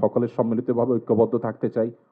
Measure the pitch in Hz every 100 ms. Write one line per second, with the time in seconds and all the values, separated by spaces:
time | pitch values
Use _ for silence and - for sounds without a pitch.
0 | 107 - 120 - 117 117 123 117 120 120
1 | 113 113 110 117 113 107 117 117 113 120
2 | _